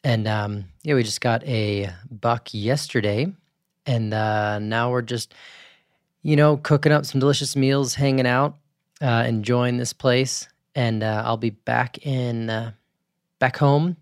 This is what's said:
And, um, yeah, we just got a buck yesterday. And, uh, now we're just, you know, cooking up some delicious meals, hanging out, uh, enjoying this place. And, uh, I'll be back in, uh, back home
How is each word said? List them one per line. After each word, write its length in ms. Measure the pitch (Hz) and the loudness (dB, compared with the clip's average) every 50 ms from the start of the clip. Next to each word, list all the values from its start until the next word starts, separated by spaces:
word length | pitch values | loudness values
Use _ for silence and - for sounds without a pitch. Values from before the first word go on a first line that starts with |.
| - | 2
And, 240 | 113 117 110 107 | 0 0 0 0
um, 380 | 110 107 107 104 104 104 104 98 90 - _ - | -2 -2 -2 -2 -4 -6 -8 -10 -12 -18 _ -2
yeah, 120 | 151 143 | 0 2
we 80 | 127 113 | 2 2
just 180 | 107 - - | 0 -4 -2
got 220 | - 123 113 113 - | 0 0 0 0 -2
a 440 | 147 123 110 107 104 104 101 101 95 90 90 107 - | -2 -2 -2 0 0 -2 -2 -4 -6 -10 -14 -16 -18
buck 400 | 117 101 - 117 120 117 _ - - | -14 -4 -2 -2 -2 -2 _ -10 -8
yesterday. 800 | 107 101 110 135 143 - - - 120 104 104 101 110 143 190 190 _ _ _ _ _ _ _ _ _ _ | -4 0 0 0 -2 -2 -2 -2 0 0 2 0 0 -2 -4 -6 _ _ _ _ _ _ _ _ _ _
And, 280 | 143 127 117 113 107 107 | -2 -2 0 0 -2 -2
uh, 460 | 107 107 107 107 107 104 104 104 104 | -2 0 0 0 0 0 0 -2 -2
now 300 | 104 107 110 117 120 123 | -4 -2 -2 0 0 0
we're 120 | 123 123 | 0 -2
just, 320 | 120 113 120 113 - _ - - - - - - - - _ _ _ _ _ _ _ _ _ _ | -2 -2 -6 -6 -6 _ -14 -20 -20 -20 -20 -20 -20 -20 _ _ _ _ _ _ _ _ _ _
you 140 | - 151 151 | -2 2 4
know, 220 | 147 151 151 151 | 6 6 6 4
cooking 340 | 139 151 - 151 143 - 151 | 2 2 2 2 4 4 4
up 140 | 151 147 147 | 4 4 0
some 140 | - - 135 | 0 -2 2
delicious 360 | 131 143 139 - 143 135 - | 2 2 2 2 -2 -4 0
meals, 380 | 139 131 135 135 139 139 123 - | 2 2 2 2 2 0 -2 -2
hanging 340 | - 139 139 131 131 127 | 0 2 2 2 2 2
out, 300 | 123 123 127 143 147 147 _ _ _ _ _ _ _ _ _ | 2 2 2 2 0 -2 _ _ _ _ _ _ _ _ _
uh, 240 | 151 127 117 117 117 | 0 2 2 2 2
enjoying 500 | 120 113 110 104 117 123 123 123 123 123 | 0 -2 -2 0 0 0 2 2 0 0
this 160 | 123 123 - - | -2 -4 -6 -8
place. 540 | _ - 131 123 127 131 131 - - - _ _ _ _ _ _ | _ 2 2 4 4 2 0 -4 -8 -10 _ _ _ _ _ _
And, 280 | 143 123 113 113 110 107 | -2 0 0 0 0 -2
uh, 200 | 110 107 107 113 | -2 -2 -2 -2
I'll 120 | 117 113 | -2 -2
be 140 | 113 113 110 | -2 -2 -4
back 540 | 104 _ _ - 120 117 120 120 - - - | -4 _ _ -2 0 0 -2 -2 -6 -10 -6
in, 440 | 143 135 127 123 120 117 117 113 113 | -4 -4 -2 -2 -4 -4 -4 -4 -4
uh, 220 | 113 110 113 117 107 _ _ _ _ _ _ _ _ _ _ _ _ _ | -4 -4 -6 -8 -12 _ _ _ _ _ _ _ _ _ _ _ _ _
back 180 | 131 127 - | -2 -2 0
home 400 | - 147 143 143 147 160 180 170 _ | 2 2 4 4 2 0 -2 -4 _